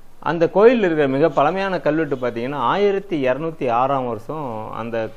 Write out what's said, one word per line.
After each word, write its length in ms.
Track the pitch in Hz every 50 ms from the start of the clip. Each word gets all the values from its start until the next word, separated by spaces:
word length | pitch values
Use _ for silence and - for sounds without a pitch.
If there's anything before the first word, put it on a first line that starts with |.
| - - - -
அந்த 300 | - 139 156 170 170 165
கோயில் 280 | - 185 208 233 262 240
இருக்கிற 300 | 208 180 160 151 147 135
மிக 220 | 131 135 151 165
பழமையான 500 | 139 147 139 151 175 190 196 196 185 160
கல்வெட்டு 360 | - 147 151 160 160 143 139
பார்த்தீங்கன்னா, 360 | 123 127 120 117 117 117 127
ஆயிரத்தி 760 | 147 143 123 117 147 185 202 202 196 196 190 - 175 151 135
இருநூத்தி 440 | 127 127 135 160 165 156 - 147 123
ஆறாம் 380 | 113 120 127 135 139 135 131 123
வருஷம் 640 | 117 104 - - 143 160 147 127 113 110 110 110
அந்த 380 | 92 104 113 117 117 113 110 107 110